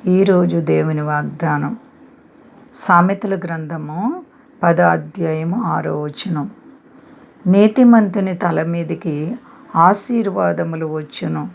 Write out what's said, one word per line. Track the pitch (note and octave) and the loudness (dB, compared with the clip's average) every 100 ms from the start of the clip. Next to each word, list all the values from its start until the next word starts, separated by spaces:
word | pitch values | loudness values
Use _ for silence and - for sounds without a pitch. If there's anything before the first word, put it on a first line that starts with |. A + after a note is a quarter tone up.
| F#3 | 2
ఈరోజు | F#3 F#3+ F3+ F3 E3+ | 2 4 4 2 0
దేవుని | D#3 D#3 D#3 D3+ | 0 0 0 -2
వాగ్దానం, | D3+ D3+ D3+ D3 D#3+ D3 D3+ A#3 - _ - _ _ _ - - - | -2 -4 -6 -6 -2 -2 -4 -8 -14 _ -20 _ _ _ -20 -20 -16
సామెతల | - - F3 F3+ G3 G3 F#3+ | -4 2 4 4 -2 -4 -6
గ్రంథము | E3 D#3+ D#3 D#3+ D3+ D#3+ A3+ F4+ D#4 _ _ _ | -6 -10 -8 -10 -8 -6 -4 -6 -14 _ _ _
పదో | E3+ E3 | 2 4
అధ్యాయము | F3 E3 D3+ G3 E3 D#3+ E3 G#3+ | 2 2 -4 -6 -4 -4 -4 -4
ఆరో | F3 D#3+ D#3 D3+ | -2 -4 -4 -6
వచనం, | D3+ D3 F#3+ D#3 C#3 - - - _ - - - - _ F3+ | -8 -8 -6 -4 -6 -12 -20 -20 _ -20 -20 -20 -20 _ 2
"నీతిమంతుని | G3 G#3+ G#3+ B3 A#3 G3+ G3+ F#3+ | 6 4 6 8 8 4 -2 -4
తల | F3+ F3 D#3+ | -2 -2 -2
మీదికి | D#3+ E3+ D#3 D#3+ E3+ D3 D#3+ B3 - - - E3+ | -2 -4 -4 -6 -4 -4 -6 -8 -14 -20 -6 4
ఆశీర్వాదములు | E3+ G3+ - A#3+ G3+ F#3+ F3+ E3+ E3 D#3+ D#3+ | 4 4 0 -2 -2 -2 -2 -2 -4 -6 -6
వచ్చును." | D#3 D3+ - E3 D#3 D3+ | -6 -8 -8 -6 -6 -8